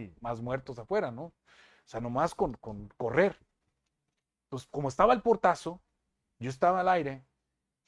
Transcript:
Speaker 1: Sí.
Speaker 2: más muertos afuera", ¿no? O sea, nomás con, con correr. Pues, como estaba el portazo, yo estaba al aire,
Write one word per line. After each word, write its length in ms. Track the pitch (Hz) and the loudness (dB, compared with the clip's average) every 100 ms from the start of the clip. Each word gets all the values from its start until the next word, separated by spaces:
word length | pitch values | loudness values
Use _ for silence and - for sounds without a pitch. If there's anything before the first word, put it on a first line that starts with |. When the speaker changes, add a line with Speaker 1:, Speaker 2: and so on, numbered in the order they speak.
| 101 | -10
Speaker 1:
Sí. 60 | - | -10
Speaker 2:
más 200 | 117 117 | -8 -6
muertos 360 | 120 131 131 120 | -4 -6 -6 -14
afuera", 320 | 107 208 151 | -4 -2 -2
¿no? 120 | 117 165 | -6 -14
O 80 | - _ _ - _ _ | -18 _ _ -20 _ _
sea, 140 | 113 | -8
nomás 340 | 120 127 170 | -4 -2 -2
con, 200 | - 170 | 0 -2
con 340 | 113 110 104 101 - | -2 -12 -12 -14 -6
correr. 420 | 117 131 190 - _ _ _ _ _ _ _ _ _ _ _ | 0 2 2 0 _ _ _ _ _ _ _ _ _ _ _
Pues, 160 | 131 - | -12 -10
como 220 | 147 139 | -6 -2
estaba 260 | - 214 | 4 4
el 80 | 247 | 6
portazo, 580 | 233 214 185 170 165 180 _ _ _ _ _ - | 4 4 4 2 -4 -10 _ _ _ _ _ -10
yo 100 | 123 | -8
estaba 300 | 131 180 185 | 0 2 4
al 80 | 185 | 2
aire, 340 | 180 139 135 - _ _ _ _ _ | 2 0 -8 -16 _ _ _ _ _